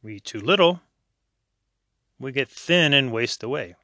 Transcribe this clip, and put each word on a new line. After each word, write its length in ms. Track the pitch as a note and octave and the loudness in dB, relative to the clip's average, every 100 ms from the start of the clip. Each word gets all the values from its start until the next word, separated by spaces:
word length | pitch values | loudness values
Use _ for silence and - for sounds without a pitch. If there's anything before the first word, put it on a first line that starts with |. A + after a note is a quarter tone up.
We 140 | A2 G#2 | -14 -14
eat 100 | - | -12
too 140 | G#2+ | -6
little, 420 | A2 G3 E3+ F3 _ _ _ _ _ _ _ _ _ _ _ _ _ _ | 0 4 4 2 _ _ _ _ _ _ _ _ _ _ _ _ _ _
we 140 | C3 | -4
get 180 | C3 C3 | -2 -4
thin 440 | - - F3 D#3 | -6 2 4 4
and 180 | C#3+ C3 | 2 -4
waste 320 | A2+ A#2 - | -2 -2 -4
away. 320 | A2 C#3+ F#2 F2+ | -6 -6 -8 -14